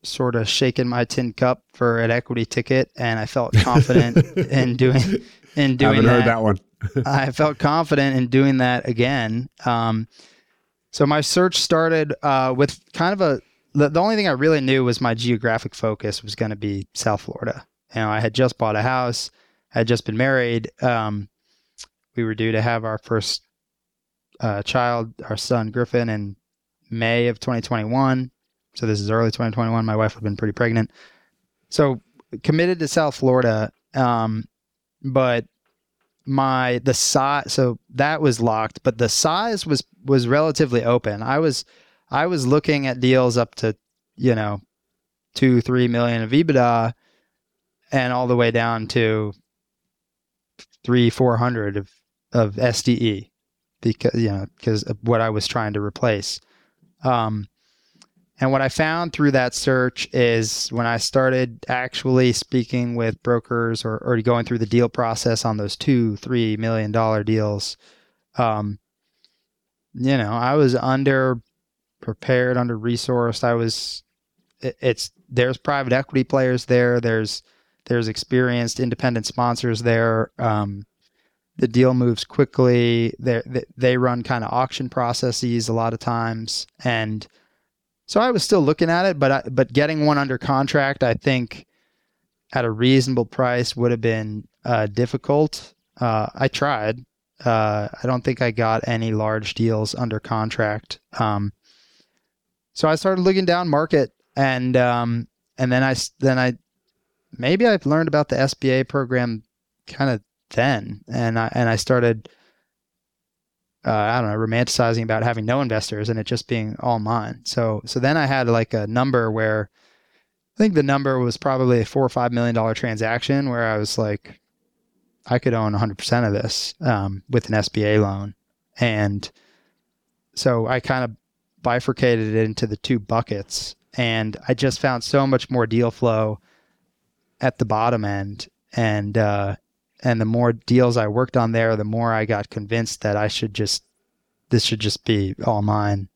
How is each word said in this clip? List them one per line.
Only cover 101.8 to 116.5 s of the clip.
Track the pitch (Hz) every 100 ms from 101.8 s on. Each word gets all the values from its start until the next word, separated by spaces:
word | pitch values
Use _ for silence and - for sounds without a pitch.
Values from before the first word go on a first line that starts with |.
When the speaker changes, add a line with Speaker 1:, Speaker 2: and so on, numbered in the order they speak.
| _ _ _ _ _ _ _ _ _
Speaker 1:
so | - 156
I | 156
started | 190 185
looking | 180 190 185
down | 175 175
market | 147 160 151 127 _ _ -
and, | 135 127 127 127
um, | 123 120 120 117 117 _ _ -
and | 131
then | 127
I | 135
s-, | 131 - _
then | 135 127
I, | 127 120 _ _ _ _ _ _ _ -
maybe | 127 185 233
I've | 202 139
learned | 151 160
about | 151 147
the | 127
S | 135
B | - 135
A | 131
program | 131 143 127 127 120 110 - _ _ _ -
kinda | - 139 120 _ _ _
then. | - 127 120 107 101 -
And | 120 117 113
I, | 113
and | - 117
I | 113
started, | - 127 120 113 - _ _ _ _ _ _ _ _ _ _ _ _ _ _ _ 131
uh, |
I | 110 104 120
don't | 113
know, | 107
romanticizing | 110 113 123 - 117 113
about | 113 110
having | 113 113
no | 107 127
investors | 135 110 - 104 107
and | 110
it | 107
just | 120
being | -